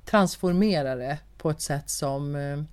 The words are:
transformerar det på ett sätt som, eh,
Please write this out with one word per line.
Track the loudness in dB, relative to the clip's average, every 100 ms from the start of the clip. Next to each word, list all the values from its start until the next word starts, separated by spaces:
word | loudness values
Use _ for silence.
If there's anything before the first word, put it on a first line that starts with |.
transformerar | 2 4 4 2 2 4 4 2 0 -2
det | -4 -6 -10 -6
på | -2
ett | -2
sätt | -2 -4 -4
som, | -4 -2 -2 -4 -4
eh, | -4 -4 -8